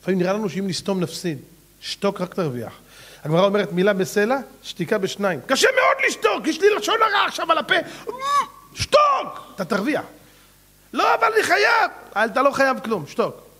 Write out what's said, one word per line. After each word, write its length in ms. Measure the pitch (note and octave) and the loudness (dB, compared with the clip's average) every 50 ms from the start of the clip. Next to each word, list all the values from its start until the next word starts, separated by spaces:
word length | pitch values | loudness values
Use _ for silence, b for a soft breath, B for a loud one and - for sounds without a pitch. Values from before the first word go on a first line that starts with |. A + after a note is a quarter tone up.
לפעמים 180 | - F3+ F#3+ F#3 | 0 0 0 0
נראה 140 | F3 F#3 F#3+ | 2 0 0
לנו 160 | G#3+ A3 F#3+ | -2 -2 -4
שאם 180 | C#3+ F#3 G3 | -4 -4 -4
נסתום 320 | G3 E3+ - - - G3 F#3+ | -4 -4 -4 -4 -4 -2 -2
נפסיד. 380 | F3 - - - - F3 D3+ C3 - - - - _ _ _ _ | -2 -4 -6 -8 -6 -6 -6 -6 -10 -18 -20 -20 _ _ _ _
שתוק, 400 | - - - - - G3+ G3 - | -12 -12 -8 -2 -2 -4 -2 -2
רק 120 | F3+ F3+ - | -8 -6 -4
תרוויח. 400 | - F3+ D3 B2 B2 A2 F#2+ - - - B B B B B B B B | -4 -4 -2 -4 -6 -8 -10 -14 -18 -20 B B B B B B B B
הגמרא 220 | D3+ D#3 E3+ F#3+ | 0 2 4 4
אומרת, 280 | G3+ G3 G#3 A3 - E3+ | 4 4 2 0 0 0
"מילה 200 | F3 F#3 G#3 G#3 | 2 2 2 2
בסלע, 440 | F#3 F#3 - - G#3 G#3 A3 C4 C#4 A#3+ - - - - | 2 -2 0 0 0 2 2 0 -2 -4 -10 -18 -18 -16
שתיקה 340 | - - - E3+ C#3 A3+ | -16 -8 -8 -2 -2 0
בשניים". 420 | G#3 F#3 - - - G3+ G3 E3+ B2+ - | -2 -2 -4 -4 -2 -2 -2 -2 -2 -2
קשה 220 | - C4+ - - C5+ C5 | -2 0 2 4 2 2
מאוד 340 | C5 B4+ C5+ C#5 C5+ - A#4 | 4 2 2 2 2 0 -2
לשתוק, 380 | - - - G#4+ G4 D#4 F#3+ | -2 0 0 0 0 0 -2
יש 140 | D4+ D#4 D#4+ | -4 -2 4
לי 60 | F4+ G#4 G#4 | 4 2 4
לשון 180 | F#4+ G#4 - G#4 A4 | 2 0 -2 0 2
הרע 240 | A4 A4 G4+ G4+ G4 | 2 2 2 0 0
עכשיו 240 | E4+ - - E4+ E4 | -2 -2 -6 -2 0
על 60 | D#4+ | 0
הפה. 180 | D#4+ - - F#4 F4 D4+ E4+ B B B - A#4+ B4+ C5+ C#5 C#5+ C#5 B4+ - - - - - - | 0 2 2 0 0 0 -4 B B B -12 -10 -8 -4 -2 0 0 -2 -2 -8 -20 -20 -20 -10
שתוק! 800 | - - - - C#5+ D5+ D5 C#5 - - - - - - - - | -10 -4 2 4 4 6 4 2 0 -4 -8 -12 -16 -18 -18 -10
אתה 100 | - F#3 | -10 -6
תרוויח. 380 | - A3 G3 G3+ C#4+ C#4+ F3+ - - - - b b b b b b b b b _ _ _ _ _ - | -4 -2 -2 -2 -2 -2 -4 -4 -8 -18 -20 b b b b b b b b b _ _ _ _ _ -2
"לא, 220 | C4 F#4+ A4+ A#4 | 0 2 2 2
אבל 120 | A4+ A4+ A4 A4 | 2 2 2 2
אני 100 | A4 E4 | 2 2
חייב." 480 | C#4+ E4+ G4 G#4 A4 A#4 A4+ G#4 - - - - - - | 4 2 4 4 4 4 2 2 0 -4 -12 -20 -6 -2
אל, 120 | G3+ A3 A#3 | 0 0 0
אתה 120 | F#3+ C4+ | 2 2
לא 100 | C4+ C#4+ | 2 2
חייב 260 | B3 A#3+ C4+ C4+ B3+ G#3+ - | 4 4 2 2 2 -2 -2
כלום, 240 | A3 A3+ F#3 C#3 | -4 -4 -4 -4
שתוק. 280 | - - - G#3+ D3+ - - - - - | -8 -4 -2 -2 -2 -4 -10 -20 -20 -20